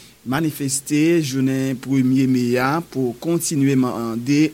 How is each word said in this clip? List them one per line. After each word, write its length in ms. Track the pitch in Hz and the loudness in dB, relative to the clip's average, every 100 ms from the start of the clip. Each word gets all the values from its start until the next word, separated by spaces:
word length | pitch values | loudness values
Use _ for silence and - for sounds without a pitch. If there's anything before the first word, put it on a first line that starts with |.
| - - 117 | -20 -16 -6
manifeste 720 | 135 160 147 135 - - 147 160 170 | -2 -2 -4 -6 -6 -2 0 2 2
jounen 580 | 143 135 131 131 135 123 | 0 0 0 0 -2 -4
premye 460 | 127 135 127 131 131 | -2 2 4 4 2
me 160 | 127 120 123 | 2 2 0
a, 160 | 131 160 | 0 -2
pou 360 | 165 131 123 113 | -4 -4 -4 -4
kontinye 580 | 165 170 - 151 139 131 | -2 -2 0 0 2 2
mande 800 | 127 104 117 113 123 143 156 | 0 -2 -6 -4 0 2 2